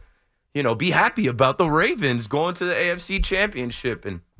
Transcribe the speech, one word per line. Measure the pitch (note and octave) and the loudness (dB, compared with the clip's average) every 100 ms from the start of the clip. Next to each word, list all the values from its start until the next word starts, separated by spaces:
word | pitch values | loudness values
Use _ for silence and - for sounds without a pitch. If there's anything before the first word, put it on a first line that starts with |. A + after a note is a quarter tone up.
| - _ _ _ _ | -12 _ _ _ _
you | C#3+ | -2
know, | C3 | 0
be | A2+ F3+ | 0 2
happy | E3 A3 A#3 C#3 | 2 2 2 0
about | B2 D#3+ E3 | 2 2 4
the | E3+ | 2
Ravens | D3+ A3 D4+ C#3+ A#2+ G#2+ | 4 2 2 0 -2 -2
going | C#3+ E3+ F3 | -2 -2 -2
to | F3+ | -2
the | F3 | 0
A | F3 | 0
F | F3 | -2
C | - F#3+ | -4 -4
Championship. | - F#3+ G#3 E3+ B2 A2+ B2+ G#2 G2+ | 0 0 0 -2 -8 -4 -4 -4 -6
And | F2 - | -10 -12